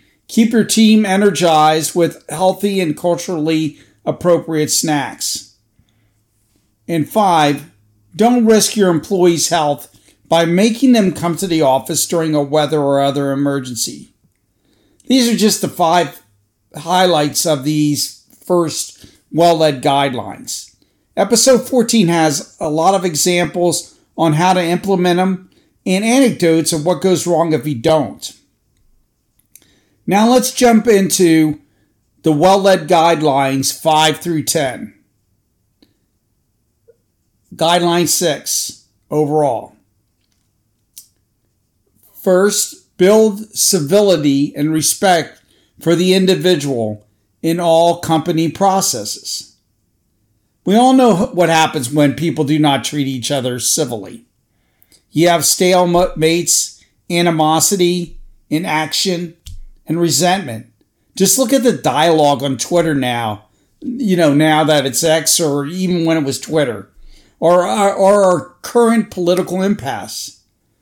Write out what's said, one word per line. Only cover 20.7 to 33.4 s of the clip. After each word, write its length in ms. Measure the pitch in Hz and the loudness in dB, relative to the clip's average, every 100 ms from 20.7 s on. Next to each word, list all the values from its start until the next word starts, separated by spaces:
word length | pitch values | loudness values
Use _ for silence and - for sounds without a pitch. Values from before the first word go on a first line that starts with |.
| _ _ _ _ - | _ _ _ _ -4
Episode 520 | 190 233 - 254 247 | 0 2 4 2 2
fourteen 400 | 254 - 226 170 | -2 0 0 2
has 480 | 170 160 139 - - | 2 0 -2 -10 -10
a 100 | 165 | -6
lot 260 | 151 170 | -4 -2
of 100 | 196 | -2
examples 920 | 180 147 180 175 165 180 175 160 - _ _ - | -4 -2 -2 0 -2 -2 -2 -4 -10 _ _ -4
on 140 | 165 | 0
how 220 | 151 180 | 2 2
to 100 | 185 | 0
implement 540 | 170 175 196 190 180 175 | 0 -2 -2 0 0 0
them 320 | 185 185 - _ _ _ | -2 -4 -10 _ _ _
and 200 | 202 185 | -4 -2
anecdotes 680 | 220 254 254 147 165 165 160 | 0 2 2 2 2 2 0
of 120 | 165 | -2
what 180 | 156 175 | -2 0
goes 260 | 190 180 175 | 0 0 0
wrong 240 | 165 165 | 0 0
if 120 | 156 | -2
you 120 | 143 127 | -4 -4
don't. 560 | 147 156 104 - - - _ _ _ _ _ _ _ _ _ _ _ _ _ _ _ _ - | 0 0 -2 -10 -16 -18 _ _ _ _ _ _ _ _ _ _ _ _ _ _ _ _ -2
Now 220 | 196 226 | 0 4
let's 220 | 254 247 | 2 0
jump 340 | - 240 220 233 | 0 4 4 4
into 760 | 202 185 - 175 160 156 147 _ _ _ _ _ _ | 2 2 2 4 4 2 -2 _ _ _ _ _ _
the 80 | 160 | -2
well-led 580 | 151 180 196 196 185 151 | 2 4 4 4 2 2
guidelines 880 | 170 170 160 151 135 | 2 2 2 0 0